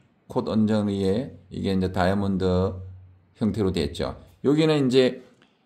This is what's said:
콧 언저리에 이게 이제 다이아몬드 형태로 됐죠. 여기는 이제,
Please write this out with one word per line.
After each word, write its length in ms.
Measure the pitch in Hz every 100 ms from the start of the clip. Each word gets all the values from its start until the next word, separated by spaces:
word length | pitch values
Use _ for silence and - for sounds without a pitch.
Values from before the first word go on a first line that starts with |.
| _ _ -
콧 200 | 131 120
언저리에 880 | 107 107 107 104 98 95 104 147 - -
이게 240 | - 95
이제 180 | 95 92
다이아몬드 840 | 95 90 101 98 95 92 90 92 - - - - - _ -
형태로 360 | 110 95 95
됐죠. 460 | 90 71 - 67 - - _
여기는 440 | 123 151 160 151 131
이제, 360 | 131 127 - - _ _ _